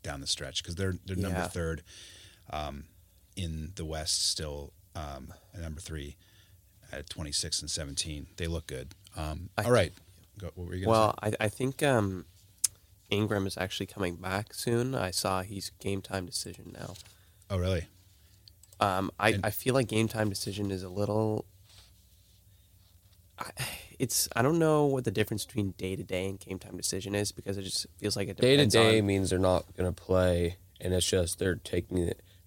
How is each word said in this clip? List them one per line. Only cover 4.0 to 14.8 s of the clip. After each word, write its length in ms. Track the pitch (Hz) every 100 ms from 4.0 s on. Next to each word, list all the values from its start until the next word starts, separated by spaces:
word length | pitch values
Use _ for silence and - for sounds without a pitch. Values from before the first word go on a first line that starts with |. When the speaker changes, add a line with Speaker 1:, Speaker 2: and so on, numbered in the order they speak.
| 78 - -
Speaker 1:
still, 460 | - 78 71 71 _ _
um, 380 | - 73 69 65 - _
and 100 | -
number 180 | 82 78
three 360 | - 78 71 - _ - _ - _ _ -
at 160 | 65 71
twenty-six 520 | - 76 73 85 -
and 100 | 76
seventeen. 560 | - 73 69 80 76 69 -
They 120 | 82
look 180 | 82 -
good. 280 | 65 65 - - -
Um, 320 | 78 73 85 -
Speaker 2:
I 60 |
Speaker 1:
all 80 | 110
right. 220 | 123 82 - - - - -
Go, 120 | 87 -
what 100 | 87
were 60 |
you 100 | 92
gonna 60 | 104
Speaker 2:
Well, 240 | 113 107 -
Speaker 1:
say? 140 | 107 107
Speaker 2:
I, 40 |
I 40 | 110
think, 340 | - 131 135
um, 440 | 147 123 101 92 82 - - _ - - _ _ -
Ingram 360 | 101 107 104 98
is 100 | -
actually 300 | 92 - 95
coming 300 | - 92 87
back 360 | 92 95 110
soon. 400 | - - 117